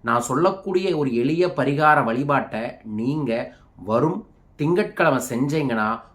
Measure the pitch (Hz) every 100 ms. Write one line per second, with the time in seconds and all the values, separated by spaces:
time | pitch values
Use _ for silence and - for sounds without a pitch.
0 | 117 120 120 135 190 190 196 180 190 156
1 | 135 117 135 165 175 151 135 143 151 147
2 | 113 123 143 131 - 110 123 - 110 107
3 | 123 151 127 113 127 - - - 92 117
4 | 156 208 - _ _ - 151 180 - -
5 | 160 131 - 120 139 156 135 110 107 117
6 | -